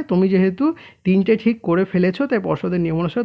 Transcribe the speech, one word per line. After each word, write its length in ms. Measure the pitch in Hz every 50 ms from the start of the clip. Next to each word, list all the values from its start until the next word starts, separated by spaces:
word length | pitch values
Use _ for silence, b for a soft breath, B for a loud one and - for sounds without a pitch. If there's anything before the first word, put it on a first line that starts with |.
| 302
তুমি 220 | - 185 180 190 190
যেহেতু 360 | 190 185 190 190 185 - 277 320 330 B B B B B -
তিনটে 300 | 185 190 196 185 220 220
ঠিক 180 | 220 - 226 226 226
করে 220 | - 170 170 185 190
ফেলেছো, 380 | - - 180 180 185 180 - 285
তাই 120 | 269 254 202
পর্ষদের 420 | 185 165 156 - - 180 180 175
নিয়ম 160 | 170 165 160 165
অনুসারে 240 | 175 160 - 240